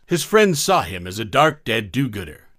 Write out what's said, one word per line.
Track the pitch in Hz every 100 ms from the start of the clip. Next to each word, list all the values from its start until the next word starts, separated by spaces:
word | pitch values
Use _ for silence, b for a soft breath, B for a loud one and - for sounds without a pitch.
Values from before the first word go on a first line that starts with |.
| -
His | 170
friends | - 214 208 147
saw | - 175
him | 87 92
as | 90 98
a |
dark, | 107 131 156 151
dead | 120 113 101
do-gooder. | 123 131 98 78 73 -